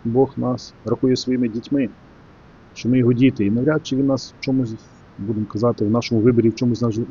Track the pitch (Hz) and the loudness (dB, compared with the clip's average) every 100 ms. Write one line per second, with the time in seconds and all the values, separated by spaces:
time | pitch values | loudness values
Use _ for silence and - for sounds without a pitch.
0 | 117 120 131 120 123 123 - - 113 117 | -2 2 2 0 -4 -4 -8 -10 -4 0
1 | 131 123 - 127 120 113 - 143 120 - | 0 0 -2 -2 -2 -4 -4 -2 -2 -6
2 | - - - - - - - - 113 127 | -20 -20 -20 -20 -20 -20 -20 -8 0 2
3 | 120 120 131 127 101 117 135 156 - 131 | 4 4 2 2 0 0 0 0 -2 -2
4 | 139 131 - - - 131 117 110 - - | 0 -2 -6 -10 -2 -2 -2 -6 -16 -20
5 | - - 98 107 104 104 120 113 104 117 | -20 -10 -6 -4 -4 0 0 0 0 0
6 | - 113 113 117 113 110 123 113 117 107 | 0 2 4 4 2 2 0 0 -2 -2
7 | 117 | -4